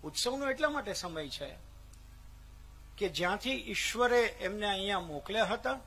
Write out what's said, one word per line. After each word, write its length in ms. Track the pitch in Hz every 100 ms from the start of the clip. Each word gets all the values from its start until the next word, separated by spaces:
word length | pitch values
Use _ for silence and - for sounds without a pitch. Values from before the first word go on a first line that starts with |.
ઉત્સવનો 480 | 151 - 240 269 277
એટલા 180 | 262 302
માટે 240 | 294 208
સમય 360 | 180 180 160 143
છે 280 | - 135 - - - - - - - - - - - - - - -
કે 100 | 196
જ્યાંથી 640 | 151 180 208 254 262 214
ઈશ્વરે 500 | 185 - 220 247 240
એમને 460 | 226 - 185 208 208
અહીંયા 340 | 190 196 196
મોકલ્યા 440 | 170 147 - 214
હતા 360 | 196 233 254 262